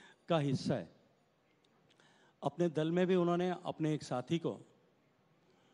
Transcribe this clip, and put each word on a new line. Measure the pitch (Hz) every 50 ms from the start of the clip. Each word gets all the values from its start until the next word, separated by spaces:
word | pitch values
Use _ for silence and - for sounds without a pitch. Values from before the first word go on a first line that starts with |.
| - - - _ _ -
का | 175 160
हिस्सा | 143 143 127 - - - 147
है। | 110 85 - - _ _ _ _ _ _ _ _ _ _ _ _ _ _ _ _ _ _ _ _ _ _ _ _ _ _ _ _ - -
अपने | - - - 175 175
दल | 143 151 156 160 170
में | 180 185
भी | 175 190
उन्होंने | 180 175 175 175 175 180 185 175 170 -
अपने | 151 139 - 156 151 156
एक | 139 -
साथी | - 143 123 127 - 165 165
को | - 143 101 - - - _ _ _ _ _ _ _ _ _ _ _ _ _ _ _ _ _ _ _ _